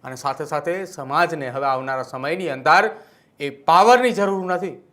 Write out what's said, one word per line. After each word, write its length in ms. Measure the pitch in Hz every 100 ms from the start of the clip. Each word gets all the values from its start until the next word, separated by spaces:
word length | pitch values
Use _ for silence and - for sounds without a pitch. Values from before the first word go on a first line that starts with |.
અને 120 | 135 127
સાથે 280 | 143 131
સાથે 400 | 147 151 156 180
સમાજને 640 | 180 - 135 147 170 160 131
હવે 180 | 135 139
આવનારા 360 | 131 131 131
સમયની 460 | 123 131 139 180 175
અંદર 420 | 135 135 170 214 214 - _ _ _
એ 100 | 143
પાવરની 600 | 139 - 170 214 247 247
જરૂર 440 | 196 196 196 180
નથી 280 | 180 185 123 _